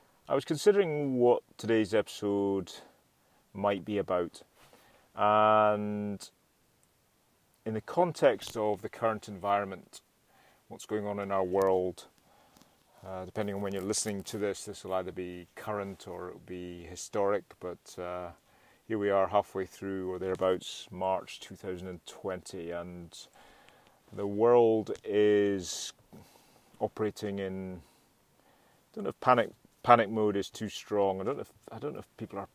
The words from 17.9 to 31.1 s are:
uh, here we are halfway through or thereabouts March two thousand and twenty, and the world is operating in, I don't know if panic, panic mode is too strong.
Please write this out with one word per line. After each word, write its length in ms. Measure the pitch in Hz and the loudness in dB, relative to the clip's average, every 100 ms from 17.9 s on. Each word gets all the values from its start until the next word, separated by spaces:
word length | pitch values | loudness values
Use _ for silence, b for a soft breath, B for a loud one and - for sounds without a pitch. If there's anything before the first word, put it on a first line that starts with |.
| - | -12
uh, 280 | 90 90 87 73 b b b b b | -8 -8 -10 -14 b b b b b
here 120 | 107 | -2
we 100 | 101 | 2
are 200 | 98 92 | 4 4
halfway 360 | 104 - 98 92 | 2 0 -4 -8
through 460 | - 98 95 92 | -8 -8 -6 -6
or 80 | 92 | -6
thereabouts 680 | 95 92 95 92 - - - | -4 0 2 0 -4 -14 -12
March 480 | 90 95 92 - - | -4 -2 -2 -4 -16
two 160 | - 95 | -16 -12
thousand 320 | 98 90 92 | -8 -8 -8
and 180 | 87 - | -12 -16
twenty, 640 | - 98 90 - 95 85 | -10 -8 -8 -10 -10 -8
and 480 | 87 87 87 85 - - b b b b b b b b | -8 -10 -14 -16 -18 -20 b b b b b b b b
the 140 | 101 101 | -8 -4
world 640 | 101 117 120 117 110 104 - | 2 6 8 8 4 0 -6
is 880 | 107 104 104 104 101 98 85 - - - _ - b b b b b - | 0 4 6 6 4 0 -4 -8 -10 -16 _ -20 b b b b b -8
operating 580 | 107 - 107 - 104 98 | -6 -4 -6 -4 -8 -6
in, 400 | 95 95 95 90 | -6 -6 -10 -12
I 1120 | - _ _ _ _ _ _ _ _ _ _ 220 | -16 _ _ _ _ _ _ _ _ _ _ -10
don't 100 | 202 | -8
know 40 | |
if 80 | - | 0
panic, 280 | 127 123 101 - _ _ | 4 4 4 -4 _ _
panic 280 | - 117 104 | 8 8 6
mode 260 | 110 107 98 | 2 2 0
is 140 | - | -4
too 180 | - 107 | -8 -10
strong. 540 | - - 104 98 | -10 -2 2 2